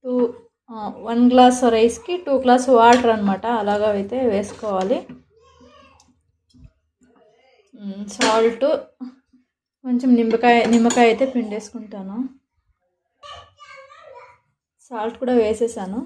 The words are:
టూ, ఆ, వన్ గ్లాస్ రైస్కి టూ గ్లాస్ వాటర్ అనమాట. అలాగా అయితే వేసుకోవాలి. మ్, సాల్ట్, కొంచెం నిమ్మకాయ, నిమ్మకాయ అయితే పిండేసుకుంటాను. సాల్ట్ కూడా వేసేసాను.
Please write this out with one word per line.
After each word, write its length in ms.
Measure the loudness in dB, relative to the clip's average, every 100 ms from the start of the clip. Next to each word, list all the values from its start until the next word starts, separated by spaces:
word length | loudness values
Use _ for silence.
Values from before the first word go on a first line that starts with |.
టూ, 100 | -4 -2 -2 -4 _ _ _
ఆ, 40 | -14 -12 -12 -6
వన్ 160 | 2 4
గ్లాస్ 300 | 6 6 6 0 2
రైస్కి 400 | 0 0 -10 -8 -2
టూ 80 | 0
గ్లాస్ 240 | 2 2 4 6
వాటర్ 300 | 6 6 4 0
అనమాట. 300 | -2 -4 -4 -4
అలాగా 280 | -2 -2 -2 -2
అయితే 200 | -6 -4 -2
వేసుకోవాలి. 680 | -2 -4 -10 -6 -4 -2 -4 -6 -20 _ _ _ _ _ _ _ _ _ _ _ _ _ _ -20 _ _ _ _ _ _ _ _ _ _ -16
మ్, 220 | -14 -12 -14 -4
సాల్ట్, 500 | 0 2 0 0 -2 -2 -6 _ -20 _ _ _ _ _ _ _
కొంచెం 260 | -6 -2 2 2
నిమ్మకాయ, 360 | 2 2 2 2 4
నిమ్మకాయ 340 | 2 2 4 2
అయితే 160 | 2 -2
పిండేసుకుంటాను. 840 | -2 -6 -10 -12 -18 -16 -14 -12 -10 -12 _ _ _ _ _ _ _ _ _ -20 -20 -20 _ -20 -20 -20 -20 -20 -20 -20 _ _ _ _ _ _
సాల్ట్ 280 | -10 -8 -6
కూడా 120 | 0 0
వేసేసాను. 560 | 0 -2 -4 -6 -10 -10